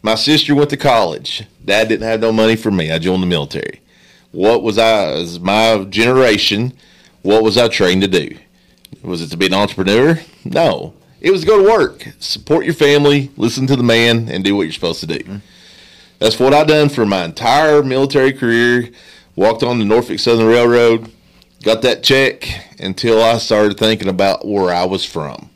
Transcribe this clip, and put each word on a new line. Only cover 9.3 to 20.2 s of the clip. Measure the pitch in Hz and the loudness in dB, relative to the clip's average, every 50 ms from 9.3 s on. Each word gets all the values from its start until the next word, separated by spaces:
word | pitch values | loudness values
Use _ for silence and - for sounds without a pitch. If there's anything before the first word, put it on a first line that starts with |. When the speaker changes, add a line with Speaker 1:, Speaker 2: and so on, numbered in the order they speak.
| 78 | -6
Speaker 1:
be | 82 98 | -4 -2
an | 92 95 | 0 0
entrepreneur? | 98 104 101 - - 95 95 104 117 131 156 170 156 - _ _ _ _ | 0 -2 -2 -4 -4 -2 0 2 2 4 2 2 0 -4 _ _ _ _
No. | - - - 170 143 95 - - 80 - _ _ _ _ _ | -6 -2 0 0 0 0 -4 -8 -14 -18 _ _ _ _ _
It | - - | -2 0
was | 196 180 | 0 0
to | 160 | 2
go | 180 220 202 | 2 4 4
to | 190 208 | 6 4
work, | 226 208 139 - - - - - - _ | 4 4 2 0 -4 -12 -20 -20 -20 _
support | - - - 104 - - 151 165 - | -10 -10 -10 -10 -4 -2 -2 -2 0
your | - 165 | -4 -2
family, | - 151 143 143 147 143 143 143 143 135 139 - | 0 2 2 4 4 4 4 2 2 -2 -4 -6
listen | - 107 120 120 135 131 | -4 -4 -2 -2 -2 0
to | 131 139 | 0 0
the | 123 | 2
man, | 120 120 117 113 117 117 117 117 113 117 | 2 2 2 4 4 2 2 0 -2 -4
and | 120 95 | -6 -4
do | 95 98 101 | -2 0 0
what | 101 | 0
you're | 90 78 | -2 -4
supposed | 80 - - 85 82 - | -6 -6 -6 -6 -6 -6
to | - | -8
do. | 80 78 - | -8 -8 -8
Speaker 2:
Mm-hmm. | - - 98 101 _ _ _ _ _ - - - - - - _ - _ _ _ | -8 -12 -16 -16 _ _ _ _ _ -20 -20 -20 -20 -20 -20 _ -20 _ _ _
Speaker 1:
That's | - 113 - - | -2 -2 0 2
what | 127 135 143 | 2 4 4
I | 147 156 | 4 4
done | 151 151 151 147 147 | 2 2 2 2 0
for | 143 123 113 | 2 0 0
my | 104 98 92 87 | 0 0 -2 -4
entire | 82 80 - 120 117 127 147 156 156 151 147 | -6 -10 -6 -2 0 2 2 4 4 4 2
military | 139 135 131 135 135 135 139 143 131 135 | 2 0 0 -2 -2 0 0 2 0 0
career. | 135 139 131 120 117 117 120 120 123 123 120 117 - - - - - - _ _ _ | 0 -2 -2 0 0 2 2 2 0 0 -2 -6 -14 -20 -20 -20 -20 -20 _ _ _
Walked | - 95 110 113 110 | 0 0 0 0 0
on | 135 120 123 117 | -2 -2 -2 -2
the | 107 | 0
Norfolk | 101 110 120 120 - 90 | 2 0 0 0 -2 -8
Southern | - | -4